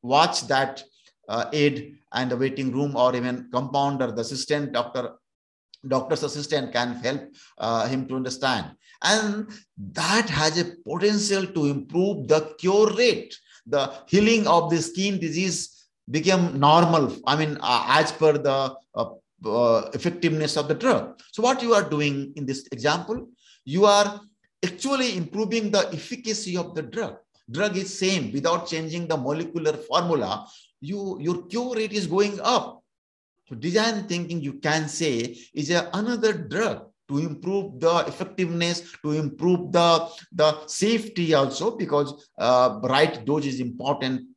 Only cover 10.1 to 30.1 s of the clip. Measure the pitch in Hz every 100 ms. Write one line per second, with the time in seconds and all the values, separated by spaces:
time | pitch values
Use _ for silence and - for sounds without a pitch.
10.1 | 214 220 147 156 160 147 - - 170 202
11.1 | 208 208 196 185 175 143 139 - 165 180
12.1 | 165 123 156 156 - 180 196 214 196 240
13.1 | 156 - - _ - - 143 135 - -
14.1 | 185 208 226 196 170 160 165 - 185 196
15.1 | 190 160 156 190 160 - _ _ _ -
16.1 | 143 160 185 175 135 143 160 170 165 131
17.1 | - - 147 151 147 101 120 - 143 151
18.1 | - 156 147 143 135 131 131 _ - 113
19.1 | - _ _ 110 113 120 113 - - 175
20.1 | 170 170 156 151 156 143 151 254 170 -
21.1 | - - - 240 262 240 214 160 151 147
22.1 | 139 139 147 135 135 - 127 135 165 175
23.1 | 240 - _ _ _ 131 160 208 202 202
24.1 | - - _ _ _ 180 - 269 269 247
25.1 | 185 160 202 214 226 208 202 - 160 -
26.1 | 240 226 214 185 175 170 156 131 214 180
27.1 | 110 _ _ - 123 208 175 - - 185
28.1 | 190 117 135 160 175 175 165 160 170 170
29.1 | 156 131 151 170 170 151 151 - 156 175